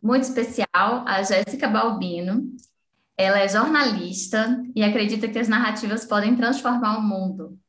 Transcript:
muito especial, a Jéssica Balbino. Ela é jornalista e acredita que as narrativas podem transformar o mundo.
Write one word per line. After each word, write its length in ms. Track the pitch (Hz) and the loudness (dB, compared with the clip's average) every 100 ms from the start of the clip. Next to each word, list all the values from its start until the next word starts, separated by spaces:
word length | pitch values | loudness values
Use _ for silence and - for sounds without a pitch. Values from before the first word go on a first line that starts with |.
muito 200 | 214 262 | 2 2
especial, 800 | 254 - 233 - 233 180 202 247 247 | 2 -2 -4 -2 0 2 2 0 -2
a 160 | 190 | -2
Jéssica 420 | 196 196 208 - 269 | 2 0 0 -2 0
Balbino. 760 | 214 226 196 180 170 180 220 285 - - _ _ _ _ - | 2 0 -2 -4 -4 -2 -2 -2 -10 -20 _ _ _ _ 0
Ela 220 | 190 202 | 2 4
é 80 | 196 | 4
jornalista 1120 | 214 269 302 277 196 175 185 - 220 220 247 - 220 | 2 2 4 2 0 -4 -8 -4 -2 0 -2 -2 0
e 80 | |
acredita 460 | 208 214 208 226 220 | 2 2 0 -2 -4
que 100 | 226 | -2
as 80 | 226 | 0
narrativas 560 | 220 233 214 214 220 | 2 0 -2 -4 -4
podem 320 | - 208 208 240 | 0 0 2 2
transformar 640 | 233 269 262 240 220 220 | 2 0 0 0 0 0
o 40 | |
mundo. 560 | 214 190 190 - 160 - | 0 -2 -4 -6 -12 -16